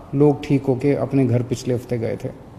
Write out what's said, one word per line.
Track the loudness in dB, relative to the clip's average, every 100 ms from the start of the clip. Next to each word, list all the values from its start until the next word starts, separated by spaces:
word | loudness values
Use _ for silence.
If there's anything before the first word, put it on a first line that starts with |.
| -6 2
लोग | 4 4
ठीक | 0 0
होके | 2 0 2 0
अपने | 0 2 2
घर | 2
पिछले | 0 -4 -2
हफ्ते | -4 -4 -6
गए | -4 -6
थे। | -8 -12 -18